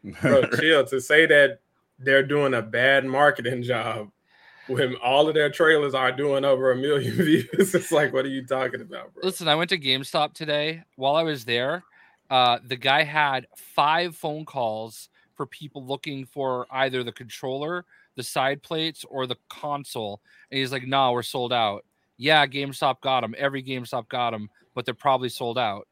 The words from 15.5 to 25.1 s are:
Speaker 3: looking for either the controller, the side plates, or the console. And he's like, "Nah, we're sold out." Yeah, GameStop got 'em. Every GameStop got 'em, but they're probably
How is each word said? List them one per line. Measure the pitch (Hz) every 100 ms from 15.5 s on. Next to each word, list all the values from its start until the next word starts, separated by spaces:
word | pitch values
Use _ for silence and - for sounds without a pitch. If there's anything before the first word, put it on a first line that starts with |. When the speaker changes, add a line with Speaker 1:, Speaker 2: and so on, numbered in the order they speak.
| - 147 143 127
Speaker 3:
looking | 139 156 139 127
for | 143 135 123 123
either | 131 135 127
the | 120
controller, | - 104 - 131 135 151 175 175 _ _ -
the |
side | 120 - 135 143
plates, | - 160 160 - -
or | 135 127
the | 123 _
console. | - 147 143 135 120 107 101 _ _ _
And | 135
he's | 131
like, | 135 123
"Nah, | 139 131
we're | 120
sold | 113 135 123
out." | 120 110 101 _ _ _ _
Yeah, | 135 156 143
GameStop | 139 139 135 143 127
got | 135 131
'em. | 113 117
Every | 139 135
GameStop | 127 127 120 131 110
got | 127 120
'em, | 110 107 _ _
but | -
they're | 123
probably | 120 143